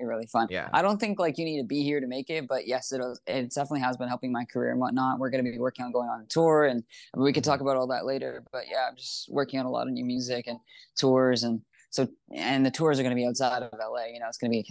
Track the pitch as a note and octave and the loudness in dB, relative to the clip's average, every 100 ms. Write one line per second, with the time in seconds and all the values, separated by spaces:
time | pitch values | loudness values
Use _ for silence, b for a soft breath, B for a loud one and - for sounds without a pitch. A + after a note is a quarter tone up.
0 | A#2+ A2+ A2+ A#2+ A#2+ F2+ - - F#3+ G#3 | -4 -4 -2 0 0 0 0 2 4 2
1 | A3 G3 E3+ C#3 E3 D3+ A#2 C#3+ C#3+ D3 | 0 0 0 0 -2 -2 -2 0 0 0
2 | B2+ B2+ C3+ D#3+ B2+ C3 A2 G#3+ - C3+ | -2 -6 -4 -6 -2 -4 -2 -4 -2 -4
3 | B2+ B2 - C3+ B2 D3 C#3 D3 B2+ B2+ | -4 -6 -4 -2 -2 -2 -2 0 0 0
4 | B2 B2 B2+ A#2+ B2 B2 A#2+ B2 B2 B2+ | -4 -4 -2 -4 -2 -2 0 0 0 2
5 | C3 B2 C3 C3 B2 A#2+ B2+ - B2 A#2+ | 2 0 0 0 -2 -2 -4 -4 -4 -2
6 | A#2+ A#2 A2 D#3+ E3 D#3 D3 A#2+ - B | -2 -6 -2 2 6 6 6 2 -4 B
7 | B - C#3 C#3 C#3+ C3+ C#3 C3 B2+ A#2+ | B 0 2 4 2 2 2 2 0 -2
8 | A2+ C3+ C3 B2+ A#2+ B2+ - C3+ B2+ B2 | -2 -4 -4 -10 -10 -10 -4 -2 -2 -4
9 | - - - C#3+ C3+ C3+ B2+ B2 B2+ B2 | -10 -10 -4 -2 0 0 -2 -2 -2 -4
10 | B2 B2+ B2 A#2+ A#2+ A#2 _ B B - | -2 -2 -2 -4 -6 -10 _ B B 0
11 | C3+ C3 B2+ A#2+ A#2+ A2+ - b b - | 4 6 6 4 2 -2 -6 b b -2
12 | A#3 - - C#2 G#2 C3+ C3+ C3 D#3+ C3+ | -2 -2 -14 -6 0 4 4 4 2 4
13 | B2+ B2 B2 A#2+ C3 B2+ A#2+ A2+ A2 A#2+ | 2 0 0 0 0 0 -6 -8 -6 -6
14 | A#2 A#2+ A2+ - A#2+ A2+ G#2 | -8 -8 -10 -4 0 0 0